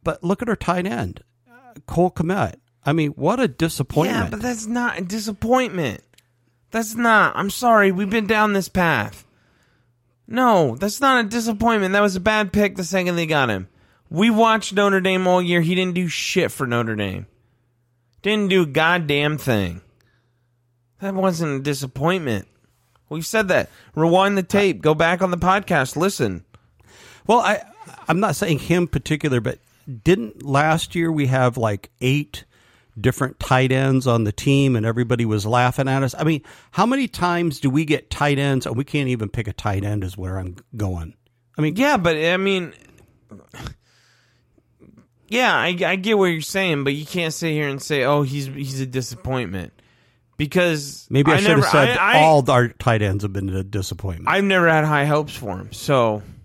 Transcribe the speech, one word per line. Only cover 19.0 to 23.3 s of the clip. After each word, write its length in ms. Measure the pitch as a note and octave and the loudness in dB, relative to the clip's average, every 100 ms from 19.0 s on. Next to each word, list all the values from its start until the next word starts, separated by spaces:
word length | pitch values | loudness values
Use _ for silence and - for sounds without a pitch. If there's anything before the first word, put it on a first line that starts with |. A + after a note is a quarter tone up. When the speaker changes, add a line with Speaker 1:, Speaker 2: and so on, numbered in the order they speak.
| D#3 C#3+ D3 D3+ | 0 0 0 -2
Speaker 2:
thing. 440 | C3+ A2 F#2 F2 _ _ _ _ _ _ _ _ _ _ _ _ | 0 0 0 -6 _ _ _ _ _ _ _ _ _ _ _ _
That 120 | G3 | -6
wasn't 460 | F#3+ F#3+ E3 D#3+ C#3 | 0 0 0 -2 -2
a 40 | |
disappointment. 840 | C#3 C#3 C3+ C3 D3+ F#3+ D3+ G#2+ - _ _ _ _ _ _ | -2 -4 -6 -2 0 0 -2 -4 -6 _ _ _ _ _ _
We've 160 | D3+ | -10
said 240 | E3 | -4